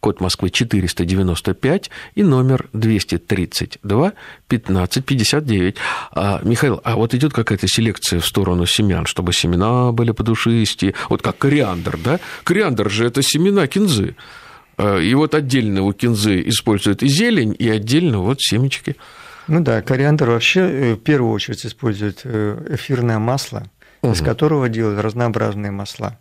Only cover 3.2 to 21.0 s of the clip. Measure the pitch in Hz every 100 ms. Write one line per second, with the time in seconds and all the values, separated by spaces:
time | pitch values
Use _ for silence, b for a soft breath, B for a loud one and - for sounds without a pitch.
3.2 | - 98 85 - - - 101 101 175 -
4.2 | B B _ 117 - 95 90 - 131 135
5.2 | 104 143 151 104 92 - B B B -
6.2 | 101 98 - 117 143 104 - 110 113 123
7.2 | 151 131 113 101 95 - 113 98 - 87
8.2 | 82 - 95 90 85 - 104 85 76 -
9.2 | 90 87 87 87 104 123 123 117 117 107
10.2 | 110 113 - 117 107 - 98 - B -
11.2 | - - 139 143 113 87 85 80 82 170
12.2 | B B - 180 202 120 104 101 117 127
13.2 | 139 151 185 202 151 196 208 120 92 -
14.2 | B B B B B - 104 98 82 135
15.2 | 156 156 143 131 110 98 95 98 120 110
16.2 | 107 92 - 120 - 101 - 98 135 143
17.2 | 233 214 110 95 117 110 107 143 175 107
18.2 | 92 135 - 110 135 - - 139 B B
19.2 | B B B 160 147 113 - 127 143 151
20.2 | 131 117 - 185 185 131 127 110